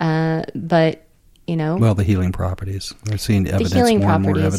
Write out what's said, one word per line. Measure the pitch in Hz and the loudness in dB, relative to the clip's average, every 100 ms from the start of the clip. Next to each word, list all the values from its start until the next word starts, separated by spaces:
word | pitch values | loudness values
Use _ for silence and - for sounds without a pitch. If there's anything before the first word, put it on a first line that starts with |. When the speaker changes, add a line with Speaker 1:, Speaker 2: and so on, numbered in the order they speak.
Speaker 1:
Uh, | 160 160 160 160 - | -2 0 0 -2 -6
but, | - 165 170 160 - _ _ _ _ - | -8 0 2 2 0 _ _ _ _ -6
you | 165 | -4
know, | 156 180 | -2 2
Speaker 2:
Well, | 113 | 2
the | 98 | 2
healing | 95 95 90 | 0 0 0
properties. | - 90 92 95 95 - - 104 | -2 -4 -4 -8 -10 -12 -12 -6
We're | 104 | -6
seeing | - 101 | 0 0
Speaker 1:
the | 95 | 2
Speaker 2:
evidence, | 95 233 | 0 0
Speaker 1:
healing | - 240 214 | 2 2 2
Speaker 2:
more | 202 | 2
and | 165 | 2
more | 190 | 2
Speaker 1:
properties | - - | 2 0